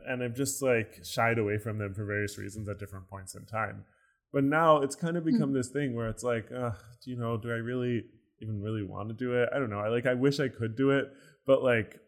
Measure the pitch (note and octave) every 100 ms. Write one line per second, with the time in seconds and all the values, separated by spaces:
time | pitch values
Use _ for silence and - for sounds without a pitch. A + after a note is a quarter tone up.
0 | - B2+ A#2+ A#2 C#3 - C3+ A#2 G#2+ -
1 | - - A2+ A#2 G#2 G#2+ A2+ G#2+ G2+ G2
2 | G#2 G#2 G#2 G#2 G2+ G#2+ G#2 G2+ G2+ G2
3 | F#2 G2 F#2+ - G2 A2 G#2 G#2 - _
4 | _ _ _ C#3 C#3 D#3 E3 D3+ C#3 -
5 | E3 E3+ D#3+ C3 C#3+ C3+ B2+ C#3+ C#3+ A#2
6 | A2+ A2 B2 A#2 G#2+ B2 A#2+ G2 - -
7 | - B2 A#2 A#2 A#2 A#2 A2+ B2+ B2 A#2+
8 | - - _ - A2 G#2 G#2 A2 F#2+ G2
9 | G#2+ A2 B2+ B2 A#2+ C#3+ B2+ G2+ G#2+ A#2+
10 | B2+ B2+ C#3 C#3 C3+ - A2+ A2+ C3+ C#3
11 | - - - _ - C3+ C3 A#2 G2 -